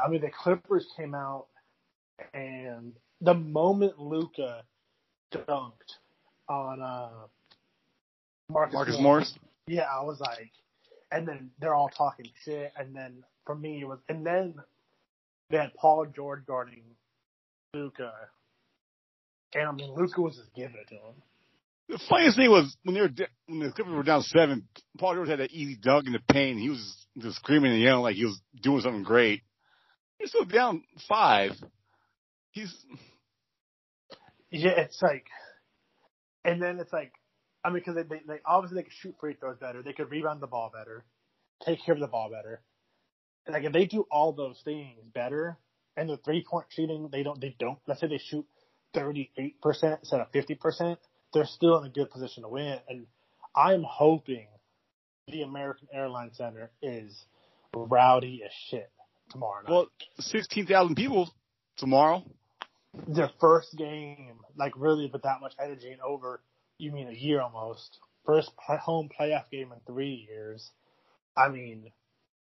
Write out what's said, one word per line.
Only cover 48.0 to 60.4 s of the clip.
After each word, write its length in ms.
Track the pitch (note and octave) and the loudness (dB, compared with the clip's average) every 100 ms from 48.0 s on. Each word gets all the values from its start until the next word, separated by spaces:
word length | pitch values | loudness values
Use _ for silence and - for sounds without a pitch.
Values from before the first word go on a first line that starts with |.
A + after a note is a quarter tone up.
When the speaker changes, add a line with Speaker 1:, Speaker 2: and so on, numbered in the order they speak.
Speaker 1:
say 60 | D#3+ | -4
they 120 | C#3+ | -6
shoot 260 | - D3+ D3 _ _ _ _ | -6 -8 -8 _ _ _ _
thirty-eight 680 | D#3 C#3+ D3 C3 - C#4 - | -6 -4 -6 -8 -8 -10 -2
percent 380 | D3+ - D#3+ D#3 | -2 2 0 -2
instead 200 | - C3+ | -2 -4
of 100 | A2+ | -2
fifty 240 | C#3 C3+ D3 | -2 -2 -4
percent, 440 | D#3+ - E3+ E3+ _ _ _ | -2 -2 -2 -4 _ _ _
they're 120 | D#3 - | 0 0
still 320 | - E3+ E3 | 4 6 6
in 80 | C#3 | 2
a 20 | |
good 200 | C3 C3+ | -4 -6
position 340 | B2+ B2+ - | -6 -12 -12
to 60 | A2+ | -10
win. 300 | C3 D3 C#3 - | -8 -6 -8 -12
And 200 | B2+ A#2 _ _ _ - C#3 | -16 -18 _ _ _ -2 4
I'm 280 | E3 F#3+ | 6 4
hoping 640 | D#3 - D3+ D#3+ - A#2+ G#2+ G#2+ _ _ _ _ _ _ - | 0 4 4 4 0 -10 -12 _ _ _ _ _ _ _ -12
the 140 | D#3 | -10
American 460 | C#3 C#3+ C#3 C3 C#3+ | -8 -8 -10 -10 -12
Airlines 440 | C#3 C3+ B2 A#2+ A#2 | -8 -6 -8 -10 -10
Center 340 | A#2+ A2 A2+ _ | -10 -10 -16 _
is 440 | C#3+ A#2+ G#2+ G#2 - _ _ _ _ | -10 -10 -12 -20 -20 _ _ _ _
rowdy 720 | A#2 A#2 B2 B2+ B2+ B2+ B2+ G2+ | -8 2 8 8 8 2 -8 -14
as 60 | - - | -14 -10
shit 220 | B2 G2+ _ _ _ - | -10 -10 _ _ _ -18
tomorrow 300 | C3 A2+ G2+ | -10 -8 -6
night. 80 | A2+ | 0
Speaker 2:
Well, 160 | F3 F3 - - - | 2 2 -4 -20 -14
sixteen 480 | - A3 | -6 -6